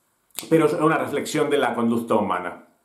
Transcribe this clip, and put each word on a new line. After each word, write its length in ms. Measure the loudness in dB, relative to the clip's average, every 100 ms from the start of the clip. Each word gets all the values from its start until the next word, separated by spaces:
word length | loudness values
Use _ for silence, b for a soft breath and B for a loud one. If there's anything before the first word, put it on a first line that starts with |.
| _ _ _ -12 2
pero 160 | 4 4
es 80 |
una 240 | 2 0 0
reflexión 520 | -2 -4 -4 -2 0
de 80 | 0
la 160 | 0
conducta 420 | 0 0 0 0 0
humana. 520 | 0 -2 -6 -10 -18 _